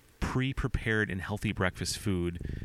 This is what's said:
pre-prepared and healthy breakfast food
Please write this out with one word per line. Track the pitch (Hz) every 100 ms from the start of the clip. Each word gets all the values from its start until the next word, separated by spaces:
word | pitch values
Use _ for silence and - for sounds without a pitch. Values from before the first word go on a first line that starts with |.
| - -
pre-prepared | - 131 131 131 - - 113 110 107
and | 95
healthy | 82 104 113
breakfast | 95 92 - 87 -
food | 104 90 87 85 - -